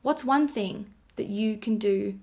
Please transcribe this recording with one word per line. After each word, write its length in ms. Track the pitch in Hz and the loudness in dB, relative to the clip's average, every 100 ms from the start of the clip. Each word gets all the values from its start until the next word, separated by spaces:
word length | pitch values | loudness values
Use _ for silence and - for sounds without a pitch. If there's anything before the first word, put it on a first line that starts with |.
What's 220 | 262 302 | 0 0
one 220 | 254 277 294 | 2 4 4
thing 400 | 220 196 - - - _ - | 0 -4 -6 -12 -18 _ -8
that 100 | - | -6
you 300 | 202 220 214 | 0 0 -2
can 200 | 226 214 | -2 0
do 420 | 208 196 202 196 | 2 2 0 -6